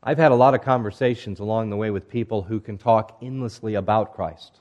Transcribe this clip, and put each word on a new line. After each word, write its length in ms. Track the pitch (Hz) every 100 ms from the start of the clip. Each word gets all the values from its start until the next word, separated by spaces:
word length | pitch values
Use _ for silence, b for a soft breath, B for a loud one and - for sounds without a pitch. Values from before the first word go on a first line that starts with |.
I've 160 | - 147
had 140 | 156
a 40 | 123
lot 180 | 131
of 80 | 131
conversations 760 | - 127 107 - 127 117 - 95
along 320 | 104 110 110
the 60 | 101
way 140 | 107
with 180 | 101 -
people 340 | 120 110 110
who 160 | 92 110
can 200 | - 101
talk 400 | 120 110 107 -
endlessly 540 | 123 131 120 - 113 104
about 380 | 95 107 101
Christ. 440 | - 85 90 - _